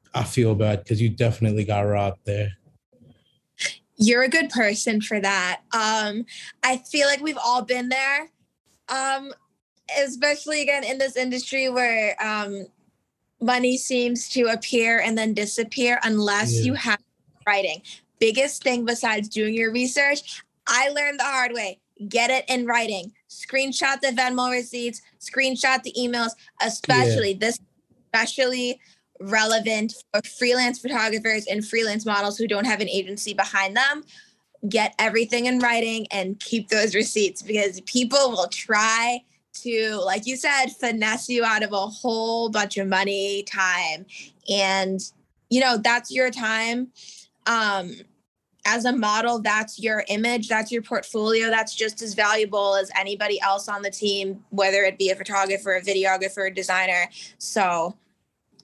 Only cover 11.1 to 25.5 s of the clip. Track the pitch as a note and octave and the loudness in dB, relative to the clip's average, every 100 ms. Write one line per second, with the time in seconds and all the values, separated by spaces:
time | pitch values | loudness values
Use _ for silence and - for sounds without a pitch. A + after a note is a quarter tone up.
11.1 | B3 B3+ B3+ B3+ C4+ C4 B3 B3 A3+ G#3+ | -2 -2 -4 -4 -2 0 2 2 2 0
12.1 | - G#3+ G#3+ G3+ G3 F#3 _ _ _ _ | 0 -2 -2 -4 -8 -12 _ _ _ _
13.1 | _ _ _ A#3 B3 B3 B3+ - B3+ A#3+ | _ _ _ 0 2 2 2 0 0 0
14.1 | A#3+ - C4 A#3 A3+ - B3 A3+ A#3 G3+ | -2 -2 0 2 0 0 2 4 2 2
15.1 | A3+ A3 G#3 G#3 - A3 - A#3+ A#3+ A3+ | 0 0 0 -2 -2 -4 0 2 2 2
16.1 | G#3+ G#3 G3+ A3 - B3 B3+ A#3+ G#3 _ | 2 2 2 2 2 2 0 -2 -2 _
17.1 | _ _ _ - G3+ F#3 D#3+ - - _ | _ _ _ 0 2 0 -4 -12 -20 _
18.1 | _ A3+ A3 C#4+ - - B3 A#3 A#3+ A#3 | _ 2 4 0 0 0 0 0 -2 0
19.1 | G#3+ G#3+ G#3+ G#3+ A3+ A3+ A#3 B3+ C4+ C#4+ | -2 -2 -2 -2 0 0 0 0 2 2
20.1 | D4 - - - _ - B3 C#4 C#4+ D4 | 0 -4 -14 -18 _ 0 2 2 0 -2
21.1 | C#4+ C4+ C4+ B3 A#3+ G#3 F#3 _ - G#3 | 0 0 0 0 -2 -6 -8 _ -16 -4
22.1 | A#3 A#3+ C4 - B3+ A#3+ A#3+ A3+ G3 F3 | 0 2 2 0 -2 2 0 0 -4 -8
23.1 | - _ - - C4 C4+ B3+ C4+ C4+ C4+ | -16 _ -18 -4 -2 0 0 0 2 0
24.1 | B3 B3+ B3 B3+ B3 B3 B3 A#3+ A3+ - | 2 0 2 0 0 -4 -6 -6 -6 -14
25.1 | _ - - C4 | _ -6 0 0